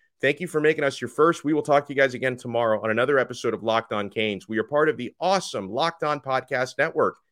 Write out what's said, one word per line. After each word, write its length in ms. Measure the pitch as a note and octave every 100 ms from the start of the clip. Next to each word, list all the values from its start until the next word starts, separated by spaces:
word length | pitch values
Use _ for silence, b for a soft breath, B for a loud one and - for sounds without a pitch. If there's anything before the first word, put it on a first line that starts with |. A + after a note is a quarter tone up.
| b _
Thank 180 | C3+ C#3+
you 80 | F3+
for 140 | D#3
making 240 | D#3 D3+ C#3
us 160 | C3+
your 80 | A#2+
first. 340 | - D#3+ E3
We 80 | C#3+
will 100 | D3+
talk 240 | D3+ D3 C#3+
to 60 |
you 60 | C3+
guys 140 | C3+
again 240 | A#2+ C3 B2
tomorrow 440 | B2 A#2 A#2 G#2+
on 100 | A2
another 280 | A2 C3+ C#3
episode 340 | A#2 A#2+ A#2+
of 100 | G#2
Locked 280 | G#2+ A2+ -
On 180 | G#2+ G2+
Canes. 380 | A2+ G#2+ G2 -
We 100 | A2
are 40 |
part 240 | G#2+ D3 D#3
of 80 | C3+
the 180 | A#2+ -
awesome 500 | F3 F#3+ - A#2 F#2+
Locked 340 | A#2+ E3 -
On 180 | D3+ D3
Podcast 560 | C3+ C3 B2+ C3 B2+ -
Network, 400 | D#3+ D#3+ G#2 - _